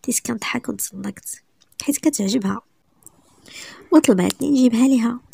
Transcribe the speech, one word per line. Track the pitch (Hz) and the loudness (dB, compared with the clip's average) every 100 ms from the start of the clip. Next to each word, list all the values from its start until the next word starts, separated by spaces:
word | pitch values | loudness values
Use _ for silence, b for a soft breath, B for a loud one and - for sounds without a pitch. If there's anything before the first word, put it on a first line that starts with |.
بديت | - 240 - | -4 -6 -4
كنضحك | 233 - 247 - | -8 -6 -8 -8
وتزنقت | 202 - 196 196 - - - _ _ _ _ | -10 -10 -10 -12 -12 -16 -18 _ _ _ _
حيت | - 285 | -6 -2
كتعجبها، | 311 294 196 240 196 196 _ _ _ _ - _ _ _ B B B B B | -2 -2 -2 -2 -2 -6 _ _ _ _ -20 _ _ _ B B B B B
وطلباتني | 320 - 190 180 - 285 | 4 6 2 2 -2 0
نجيبها | 285 254 226 262 | 4 4 4 4
ليها. | 262 233 247 _ | 4 0 -4 _